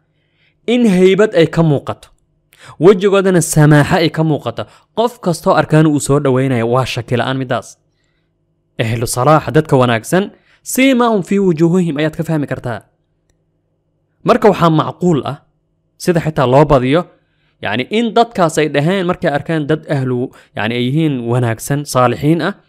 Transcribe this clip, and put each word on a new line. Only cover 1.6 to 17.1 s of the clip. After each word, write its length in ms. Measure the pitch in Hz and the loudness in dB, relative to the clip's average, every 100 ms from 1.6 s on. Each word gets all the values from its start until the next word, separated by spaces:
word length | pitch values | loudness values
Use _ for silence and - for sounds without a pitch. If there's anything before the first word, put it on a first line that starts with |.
muuqato, 460 | 165 139 - 104 - _ _ _ _ _ - - | 0 0 -4 -12 -14 _ _ _ _ _ -20 2
wejigoodana 600 | 165 202 202 196 190 180 | 4 4 2 2 2 0
samaaxa 540 | 151 - 151 147 143 185 | 2 2 6 4 4 0
ay 120 | 165 | 0
ka 120 | - | -2
muuqato, 400 | 160 143 120 113 104 _ _ - | -2 -2 -6 -8 -12 _ _ -4
qof 160 | 233 - | -4 -2
kastoo 340 | 185 160 190 | -6 -2 0
arkaana 340 | 156 151 156 160 | 0 2 2 2
uu 120 | 147 | 0
soo 180 | - 143 | 0 0
dhawaynayo, 480 | 143 127 135 123 117 | 0 0 0 -2 -2
waa 180 | 123 127 | -2 -2
shaki 280 | - - 120 | -8 -6 -4
la'aan 220 | 117 131 | -4 -4
midaas. 300 | 127 120 - - _ _ _ _ _ _ _ _ _ - | -4 -6 -8 -20 _ _ _ _ _ _ _ _ _ -8
Ahlu 280 | 113 113 113 | -6 -4 -6
salaaxa, 440 | - 135 156 - | -2 2 0 2
dadka 240 | 131 156 135 | -2 0 0
wanaagsan, 480 | 123 113 - 175 208 - _ _ - | 2 -2 -2 -2 -2 -10 _ _ -8
siimaahum 560 | - 269 247 240 214 | 0 2 2 2 0
fii 160 | 160 196 | -2 0
wujuuhihim 580 | 190 156 165 185 170 143 | 0 2 2 2 -2 -2
ayaad 200 | 156 156 | -4 -4
ka 80 | |
fahmi 220 | 160 156 139 | -6 -4 -4
kartaa. 340 | 131 127 104 _ _ _ _ _ _ _ _ _ _ _ _ _ _ | -8 -8 -10 _ _ _ _ _ _ _ _ _ _ _ _ _ _
Marka 240 | - 202 214 | -2 2 2
waxaa 200 | 175 165 | 4 2
macquul 520 | 156 - - 175 147 | 2 -2 -2 0 0
ah, 140 | 110 - _ _ _ _ _ - | -2 -10 _ _ _ _ _ -8
sida 200 | - 170 | -2 -2
xitaa 260 | 156 156 123 | -2 -2 2
loo 180 | 135 | 4
badiyo, 360 | 147 139 127 156 175 | 4 2 2 -2 -2